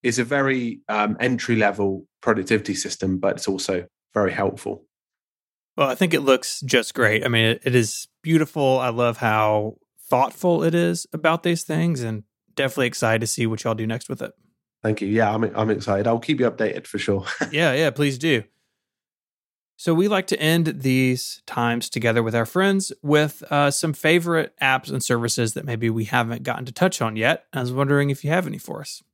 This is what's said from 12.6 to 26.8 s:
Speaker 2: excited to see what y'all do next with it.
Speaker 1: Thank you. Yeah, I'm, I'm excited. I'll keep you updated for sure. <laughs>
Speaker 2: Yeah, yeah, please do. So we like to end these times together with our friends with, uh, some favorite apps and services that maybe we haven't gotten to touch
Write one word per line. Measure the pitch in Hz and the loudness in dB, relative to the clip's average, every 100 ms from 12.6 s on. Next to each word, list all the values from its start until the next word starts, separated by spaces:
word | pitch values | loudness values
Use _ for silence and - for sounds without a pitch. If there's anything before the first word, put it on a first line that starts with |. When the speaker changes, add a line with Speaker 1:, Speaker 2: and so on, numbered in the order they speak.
| 135 147 123 | -2 0 -2
Speaker 2:
excited | - 117 110 | 0 2 2
to | 113 | 0
see | - 113 | -2 -2
what | 110 | -2
y'all | 117 | -4
do | 110 110 | -2 -4
next | 113 - | -6 -8
with | 131 | -10
it. | - _ _ _ _ _ | -10 _ _ _ _ _
Speaker 1:
Thank | 110 107 | -2 -2
you. | 101 | 0
Yeah, | 110 107 | 2 2
I'm, | 110 110 110 | 2 -2 0
I'm | 110 | 0
excited. | 104 - 98 110 | -2 0 0 2
I'll | 117 | 0
keep | - 151 | -2 0
you | 120 | 0
updated | - 107 - - | 0 -4 -4 -8
for | 104 | -6
sure. | - 98 - - | -2 -2 -4 -6
<laughs> | 135 | -4
Speaker 2:
Yeah, | 143 165 | 0 2
yeah, | 131 160 | 2 0
please | 147 143 127 | 0 -2 0
do. | 160 123 - _ _ _ _ _ _ _ _ _ _ _ _ _ | 0 0 -2 _ _ _ _ _ _ _ _ _ _ _ _ _
So | - | 0
we | 165 202 | 2 4
like | 202 185 | 2 0
to | - | 0
end | 156 170 160 139 | 2 2 2 0
these | 135 131 131 127 - - | 2 4 2 0 -4 -12
times | - - 120 117 - | -8 -2 0 0 -4
together | 123 117 117 | -2 0 2
with | 113 | 2
our | 117 113 | 0 0
friends | 185 196 196 190 - | 0 2 2 -2 -8
with, | 147 151 151 - - | 2 2 2 -4 -2
uh, | 143 143 | 2 2
some | 139 160 | 0 -4
favorite | 143 156 175 170 165 - _ | 0 2 2 2 -2 -2 _
apps | 135 131 - | 0 0 -2
and | 135 | -6
services | - 120 117 - 113 | 0 0 0 -2 -2
that | - 139 | -4 -8
maybe | 113 117 | -4 -2
we | 113 | -2
haven't | 107 123 117 117 | 0 0 0 -4
gotten | 131 117 | -6 -6
to | 123 | -8
touch | - | -2